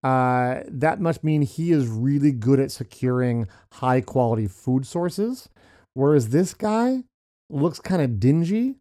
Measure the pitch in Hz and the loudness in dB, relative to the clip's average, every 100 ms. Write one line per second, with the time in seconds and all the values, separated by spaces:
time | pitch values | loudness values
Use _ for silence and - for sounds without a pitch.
0 | 135 131 127 123 123 131 - 131 156 202 | 0 0 2 2 0 -4 -8 -2 -2 0
1 | 170 160 156 151 143 - 170 160 123 110 | -2 -2 0 0 0 -2 0 2 2 -2
2 | 127 143 143 131 113 139 139 - 123 - | 0 2 2 2 2 2 2 -6 -14 -6
3 | 127 127 123 117 107 - _ - 127 127 | -2 0 0 -2 -4 -10 _ -6 0 0
4 | 127 131 120 113 104 - - 127 135 175 | 0 0 0 0 -2 -6 -2 -2 -2 -4
5 | 175 - 220 254 - _ _ _ _ - | -4 -4 -6 -6 -14 _ _ _ _ -2
6 | 139 147 113 135 180 - 214 220 240 262 | 4 4 4 0 0 -2 -2 0 0 -2
7 | 254 _ _ _ _ 147 156 - - 185 | -6 _ _ _ _ -2 -2 -2 -4 0
8 | 139 110 120 151 170 208 247 269 | 0 2 2 2 2 0 -2 -6